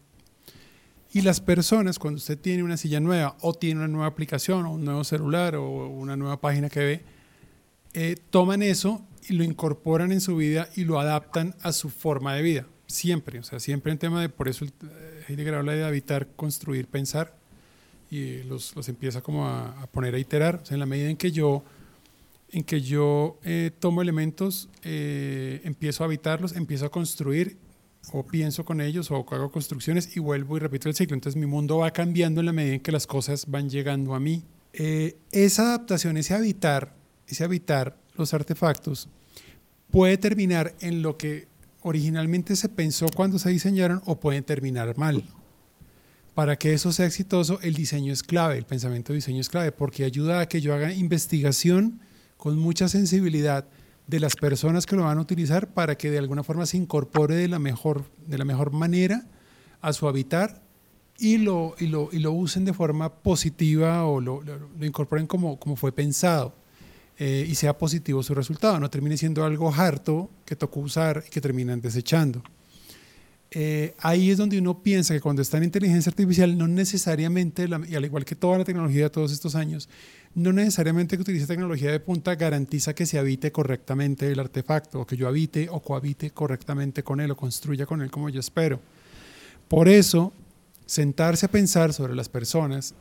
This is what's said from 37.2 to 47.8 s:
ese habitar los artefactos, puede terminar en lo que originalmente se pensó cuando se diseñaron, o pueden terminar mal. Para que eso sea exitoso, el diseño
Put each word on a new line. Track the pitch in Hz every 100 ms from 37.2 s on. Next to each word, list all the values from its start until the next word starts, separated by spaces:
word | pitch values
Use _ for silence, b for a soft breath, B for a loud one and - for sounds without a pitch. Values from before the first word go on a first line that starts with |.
| -
ese | 143
habitar | 170 180 175 139 127 - _ -
los | 156
artefactos, | 156 147 160 165 139 - 135 - - b b b b _ _ -
puede | 185 185 190
terminar | 208 214 185 170 160 -
en | 175 170
lo | 156 151
que | 151 151 - _ - _
originalmente | 175 156 156 160 160 175 175 190
se | 208
pensó | - 156 - 165 -
cuando | 190 190
se | 180
diseñaron, | 175 190 190 180 185 185
o | 151
pueden | 151 139
terminar | 131 139 135 123 117 117
mal. | 156 135 - - - _ _ _ - _ _ _ -
Para | - 147 143
que | 156
eso | 151 180
sea | 160 175
exitoso, | - 185 180 160 190
el | 175
diseño | 156